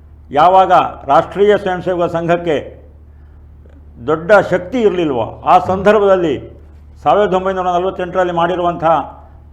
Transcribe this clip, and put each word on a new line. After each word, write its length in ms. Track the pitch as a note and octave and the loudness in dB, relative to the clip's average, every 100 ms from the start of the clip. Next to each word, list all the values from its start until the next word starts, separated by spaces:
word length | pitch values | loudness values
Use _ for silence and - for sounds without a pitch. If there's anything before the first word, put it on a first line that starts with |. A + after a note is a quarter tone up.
| - - - | -20 -20 -4
ಯಾವಾಗ 400 | C3+ E3+ F#3+ F#3 F3 B2+ - - | 2 4 4 4 2 0 -6 0
ರಾಷ್ಟ್ರೀಯ 520 | D3 E3 F3 G#3 G3 | 0 0 0 2 2
ಸ್ವಯಂ 240 | G3 F3+ | -2 -6
ಸೇವಕ 280 | F3 F3+ E3+ | -4 -2 -2
ಸಂಘಕ್ಕೆ 720 | E3 E3+ F3 F3 C#3 - - - - - - - - - - - - - - A#2+ | -4 -2 -2 -2 -4 -6 -18 -20 -20 -20 -20 -20 -20 -20 -20 -20 -20 -20 -12 -4
ದೊಡ್ಡ 240 | D#3 E3+ G#3 - | -2 4 4 4
ಶಕ್ತಿ 300 | F3+ - C4 | -4 -4 0
ಇರಲಿಲ್ವೋ, 600 | G#3+ F3+ D#3+ B2 A2 - C#3+ | 0 0 -2 -2 -6 -6 2
ಆ 140 | F3 | 2
ಸಂದರ್ಭದಲ್ಲಿ 1040 | F#3 F#3 G3 G#3+ G3+ F#3+ E3 A#2 A2+ - - - - - | 2 0 2 2 2 2 0 -4 -8 -20 -20 -20 -20 -4
ಸಾವಿರದ 300 | D3 F3+ G#3 | 0 2 2
ಒಂಬೈನೂರ 320 | F#3 F#3 F#3 F3+ | -2 -2 -4 -2
ನಲವತ್ತೆಂಟರಲ್ಲಿ 680 | F3 F#3+ F#3+ F3+ F#3 F3+ | -2 -4 -6 -6 -2 -2
ಮಾಡಿರುವಂಥ 500 | E3+ E3+ F3+ F3 E3+ D#3+ D#3 - - - - - | 0 -2 -2 -4 -2 0 0 -4 -14 -20 -20 -20